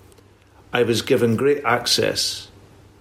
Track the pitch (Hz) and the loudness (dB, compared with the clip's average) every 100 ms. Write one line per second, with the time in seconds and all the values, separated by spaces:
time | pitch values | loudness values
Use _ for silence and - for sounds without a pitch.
0 | - - _ _ _ - - 123 117 110 | -20 -20 _ _ _ -20 -4 0 2 0
1 | - 127 117 110 139 143 117 120 - - | 2 2 2 2 2 0 0 -2 0 0
2 | 104 - - - - - - - - - | 0 -2 -6 -8 -14 -20 -20 -20 -20 -20